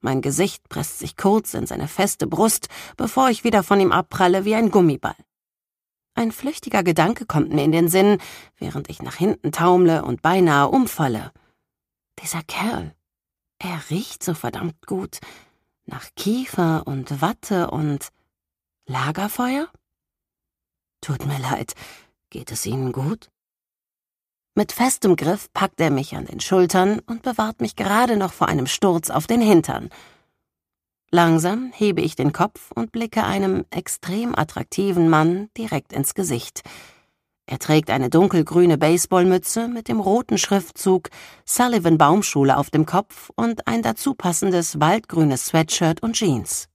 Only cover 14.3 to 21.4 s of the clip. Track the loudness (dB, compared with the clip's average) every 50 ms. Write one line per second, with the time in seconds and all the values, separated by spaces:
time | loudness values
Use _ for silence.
14.3 | -6 -4 -6 -8 -8 -6 -8 -8 -8 _ _ -8 -6 -6 -6 -8 -12 -16 -18 -20
15.3 | -20 -20 _ _ _ _ _ _ _ _ _ -16 -16 -16 -16 -18 _ -6 -4 -2
16.3 | -2 -2 -4 -6 -4 -2 0 0 0 -2 -2 -6 -8 -8 -6 -8 -6 -4 -4 -4
17.3 | -4 _ -6 -4 -2 -2 -2 -2 -4 -4 -2 -2 -4 -4 -6 -12 _ _ _ _
18.3 | _ _ _ _ _ _ _ _ _ _ _ -10 -6 -4 -4 -4 -4 -4 -6 -6
19.3 | -4 -4 -4 -2 -2 -4 -6 -8 _ _ _ _ _ _ _ _ _ _ _ _
20.3 | _ _ _ _ _ _ _ _ _ _ _ _ _ _ -8 -8 -8 -6 -4 -6
21.3 | -6 -6